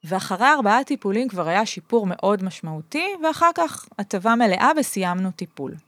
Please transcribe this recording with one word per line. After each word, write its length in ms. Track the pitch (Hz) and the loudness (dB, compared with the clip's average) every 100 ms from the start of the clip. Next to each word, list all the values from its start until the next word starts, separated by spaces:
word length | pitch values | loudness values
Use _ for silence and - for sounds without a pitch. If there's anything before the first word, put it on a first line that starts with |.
ואחרי 440 | 160 185 - 190 254 | -4 -6 -4 2 4
ארבעה 360 | 302 208 226 | 4 4 2
טיפולים 440 | 277 285 202 208 254 | 2 -4 -2 -2 -2
כבר 200 | 185 160 | -2 0
היה 180 | 180 220 | 0 0
שיפור 420 | - - 233 196 | -6 -2 0 0
מאוד 360 | 175 190 208 | 0 0 0
משמעותי, 640 | 185 - 165 156 156 302 381 381 | -2 -8 -10 -10 -6 -4 -4 -2
ואחר 260 | 320 311 339 339 | -2 2 2 2
כך 300 | 320 - - - | -2 -4 -14 -10
הטבה 360 | 202 202 202 233 | -4 -2 2 4
מלאה 360 | 226 180 262 311 | 4 4 2 2
וסיימנו 540 | 262 - 180 180 190 | 0 -2 -2 -2 -4
טיפול. 420 | 180 175 - 135 156 | -6 -12 -10 -10 -10